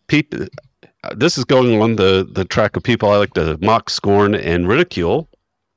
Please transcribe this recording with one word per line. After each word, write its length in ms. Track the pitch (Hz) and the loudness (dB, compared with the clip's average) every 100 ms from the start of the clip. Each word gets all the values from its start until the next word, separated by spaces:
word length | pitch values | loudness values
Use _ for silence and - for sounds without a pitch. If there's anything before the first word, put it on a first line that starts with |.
| _ | _
peop-, 260 | 147 151 | -2 -2
uh, 800 | - - - _ _ - _ - 104 | -8 -10 -12 _ _ -20 _ -14 -2
this 220 | 151 156 | -2 -2
is 80 | 123 | 0
going 340 | 131 123 110 | 2 4 2
on 160 | 113 110 | 2 2
the, 320 | 95 95 95 | 2 2 0
the 140 | - | -6
track 320 | 92 - 107 98 | -4 0 -2 -2
of 60 | |
people 260 | - 117 104 | -2 0 2
I 80 | 104 | 2
like 160 | 101 | 2
to 240 | - 80 76 | -2 -4 -2
mock, 260 | 98 113 - | 0 0 -2
scorn, 460 | - 101 101 101 | -6 0 2 2
and 340 | 104 - 85 87 | 0 -2 -2 0
ridicule. 600 | 127 175 - 85 123 160 _ _ _ _ | 0 -2 -2 -2 -2 -6 _ _ _ _